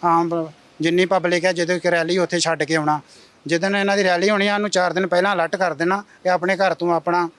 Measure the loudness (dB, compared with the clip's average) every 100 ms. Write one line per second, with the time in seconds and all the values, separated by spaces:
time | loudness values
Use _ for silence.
0 | 2 2 2 -2 -6 -12 -20 _ -2 2
1 | 2 2 2 0 0 -2 -2 0 0 0
2 | 0 0 0 0 -2 -2 0 0 0 -2
3 | -4 -20 -20 _ -4 -2 0 0 0 0
4 | 2 2 2 2 0 0 -2 0 0 0
5 | 0 0 0 0 -2 0 -2 -2 -2 -2
6 | -6 -8 -2 0 0 0 0 0 -2 -2
7 | 0 -2 -2